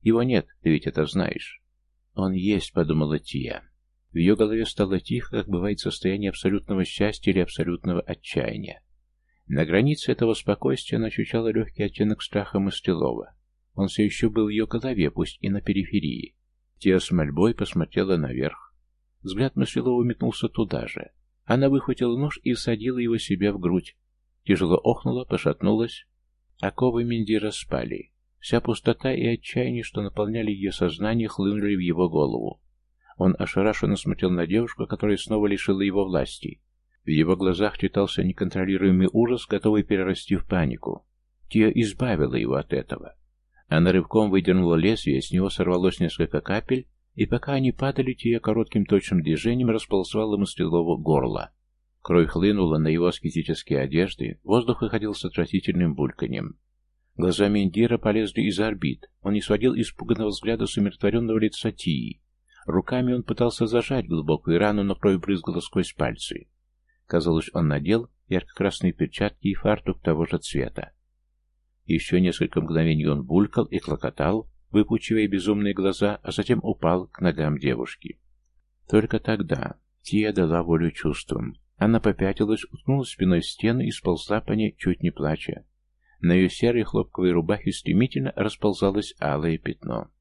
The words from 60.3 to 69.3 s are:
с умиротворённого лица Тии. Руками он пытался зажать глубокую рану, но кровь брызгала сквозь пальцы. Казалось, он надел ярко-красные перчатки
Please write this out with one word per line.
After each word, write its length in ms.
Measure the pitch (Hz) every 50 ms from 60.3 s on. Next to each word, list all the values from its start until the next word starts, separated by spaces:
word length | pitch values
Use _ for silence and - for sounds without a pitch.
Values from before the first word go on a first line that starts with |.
| 95 - - 107 113 113 101
с 100 | 95 - -
умиротворённого 600 | 101 101 - _ - 101 101 117 120 113 110 110
лица 340 | 107 107 - - - 113
Тии. 500 | - - - - 78 67 57 55 - _ _ _ _ _ _ _ _ - -
Руками 480 | - - 95 - - 127 127 127 123 123
он 100 | 123 117
пытался 420 | - 110 - 123 120 - - 120
зажать 420 | 110 113 120 113 - 139 131 98 82
глубокую 520 | 85 80 76 78 78 73 _ - 82 87
рану, 240 | 101 104 104 104 98
но 120 | 101 95
кровь 240 | - - 101 95 90
брызгала 400 | 80 - 101 87 - - 87 87
сквозь 340 | - - - 95 90 - -
пальцы. 540 | - 78 64 57 - - - - - - _ _ _ _ _ _ _ _ _ _ _ _ _
Казалось, 420 | - 87 76 85 80 80 80 - -
он 140 | 85 82 76
надел 420 | 73 71 71 82 107 117 117 - _ _ _ _
ярко-красные 680 | 90 90 - - - - 95 98 - - - 90 87
перчатки 540 | - 76 - - - 104 104